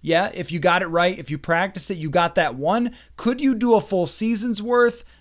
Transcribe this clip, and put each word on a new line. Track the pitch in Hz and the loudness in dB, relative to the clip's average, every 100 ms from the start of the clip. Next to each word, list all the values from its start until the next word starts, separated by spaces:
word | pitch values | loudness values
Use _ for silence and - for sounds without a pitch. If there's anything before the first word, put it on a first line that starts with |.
Yeah, | 147 165 202 | 0 0 0
if | - 165 | -6 -8
you | 165 | -2
got | 175 175 | 2 2
it | 180 | 0
right, | 165 175 185 | 0 0 0
if | 131 | -8
you | 147 | -10
practiced | - 170 190 190 - | -2 0 0 -4 -8
it, | 185 | -6
you | 156 | -2
got | 175 170 185 | 0 2 2
that | 156 123 | 0 -2
one. | 151 214 240 - - - | 0 0 -2 -6 -20 -4
Could | 233 254 | -2 0
you | 277 240 | 0 0
do | 240 220 | 4 4
a | |
full | - 190 165 | 4 -2 -2
season's | - 220 233 240 208 | -2 -2 -2 -2 -4
worth? | 214 240 240 233 - - | 0 4 4 0 -16 -20